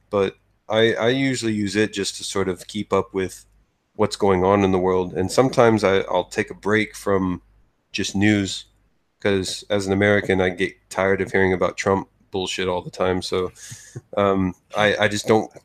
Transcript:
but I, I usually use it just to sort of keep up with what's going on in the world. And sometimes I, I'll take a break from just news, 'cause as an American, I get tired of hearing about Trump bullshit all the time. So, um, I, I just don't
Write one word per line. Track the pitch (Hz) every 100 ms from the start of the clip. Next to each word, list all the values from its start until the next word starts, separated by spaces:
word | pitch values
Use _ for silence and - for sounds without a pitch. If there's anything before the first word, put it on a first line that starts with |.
| -
but | 101 95 - _ _ -
I, | 110 113 -
I | 113
usually | 135 135 123 113
use | 107 101 104
it | 107
just | 101 92 -
to |
sort | - 101 92
of | 87 -
keep | 107 101
up | 98 -
with | 95 92 - - _ _ _ _ -
what's | 104 -
going | 101 90
on | 92 101
in | 98
the | 95
world. | 92 92 90
And | 82 92
sometimes | - 131 131 117 110
I, | 98 95
I'll | - 92 -
take | - 104
a | 90
break | 95 110 104 -
from | 104 98 92 85 _ _ _ _ _
just | - 95 98
news, | 104 104 95 - - _ _ _ _ _
'cause | 104 98 92 - -
as | 104 95
an |
American, | 98 104 104 - 95
I | 92
get | 90 92 - -
tired | - 98 95
of | 92
hearing | 98 95
about | 90 92 -
Trump | 101 98 - _ _
bullshit | 98 92 - 92
all | 90
the | 151
time. | - 92 92
So, | - 95 90 - - - - - - -
um, | 101 98 92 - _ 98
I, | 104 -
I | 104
just | 104 -
don't | 110 90 -